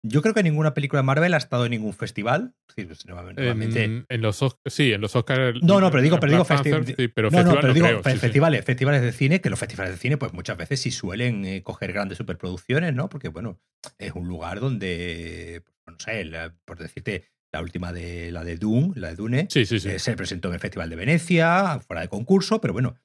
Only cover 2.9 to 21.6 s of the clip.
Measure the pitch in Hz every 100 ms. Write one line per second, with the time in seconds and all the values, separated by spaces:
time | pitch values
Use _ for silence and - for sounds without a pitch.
2.9 | 78 - 90 90 92 127 113 113 113 110
3.9 | 113 - 120 113 98 135 - 143 - 139
4.9 | 101 107 127 - 131 127 120 170 196 190
5.9 | 135 139 165 139 165 175 147 139 143 123
6.9 | 127 123 - 110 170 175 151 139 131 170
7.9 | 113 90 127 120 120 160 127 - 127 131
8.9 | 143 120 113 139 185 135 95 104 - 92
9.9 | 90 120 147 123 90 87 87 85 139 127
10.9 | - 90 101 123 107 95 95 92 90 95
11.9 | 95 98 92 90 87 92 92 - 143 170
12.9 | 127 185 143 90 78 113 92 _ _ -
13.9 | _ 98 87 87 87 85 98 131 117 95
14.9 | 85 87 82 82 80 82 85 _ _ -
15.9 | 82 - 113 80 82 82 85 - 82 80
16.9 | - 98 98 _ _ _ 78 87 85 87
17.9 | 87 85 87 85 85 87 85 104 113 170
18.9 | 147 85 82 110 123 190 143 110 117 95
19.9 | 92 - 104 87 90 92 87 104 - 82
20.9 | 82 104 165 165 170 165 175